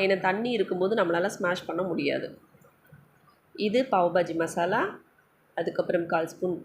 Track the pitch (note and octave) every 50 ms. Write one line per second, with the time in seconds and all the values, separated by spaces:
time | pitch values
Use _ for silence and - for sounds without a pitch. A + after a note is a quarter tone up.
0 | G3 F#3+ G3 F#3 - F#3 F#3+ G#3 A#3 B3 A#3+ G#3 F#3 - F#3 F3 F#3 F#3+ A3 A3+
1 | F#3 E3+ E3+ E3+ F3+ G3+ - - G3 F3 F3+ F3 - - D#3+ E3+ F#3+ F#3 E3 D3+
2 | C#3+ C#3 C3+ C3+ - - - - - _ _ _ - _ _ _ _ _ - -
3 | - _ _ _ _ _ _ _ _ _ - - G3+ G#3+ G3+ B3+ C4 B3+ A3 F#3+
4 | F3 F3 E3+ F#3 E3+ E3+ D#3+ E3 E3 E3 - F3+ E3+ F3+ G3+ A#3+ F4+ G#4 - -
5 | - _ _ _ _ _ _ _ _ _ _ F3 E3+ E3+ - - F3 - F#3 F3
6 | E3+ D#3+ F3+ E3 E3 D#3+ - - F#3 F3+ E3+ -